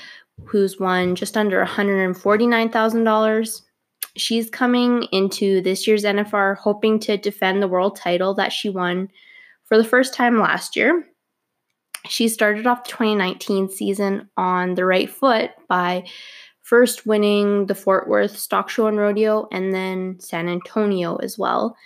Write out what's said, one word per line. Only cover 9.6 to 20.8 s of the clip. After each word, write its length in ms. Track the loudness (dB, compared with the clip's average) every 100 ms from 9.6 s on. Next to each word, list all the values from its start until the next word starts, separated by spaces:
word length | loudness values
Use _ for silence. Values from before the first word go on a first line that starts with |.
for 140 | _ 2
the 60 |
first 300 | 4 2 2
time 260 | 0 2 4
last 360 | 2 0 -4 0
year. 300 | 2 0 -4 _ _ _ _ _ _ _ _ -20 -8
She 220 | -2 -2
started 360 | 2 0 2 0
off 200 | 0 -4
the 60 |
twenty 240 | -2 0 0
nineteen 540 | 0 -4 -2 -2 -2
season 600 | -4 -4 -2 -2 -4 -6 -4
on 380 | 0 0 0 0
the 100 | 2
right 240 | 2 -2
foot 420 | 0 2 2 -2 -8 -4
by 380 | -2 0 -4 -8 -16 -20 -20 -20 _
first 440 | 2 4 4 2 0
winning 600 | 2 4 2 2 0 0
the 100 | -2
Fort 320 | 0 0 2
Worth 300 | 2 0 -4
Stock 320 | -4 -4 -2
Show 180 | -2 0
and 100 | 2
Rodeo 520 | 0 2 2 0 -2
and 220 | -4 -2
then 440 | -2 -4 -6 -6 -10
San 260 | -10 -6 -4
Antonio 680 | -6 -6 -2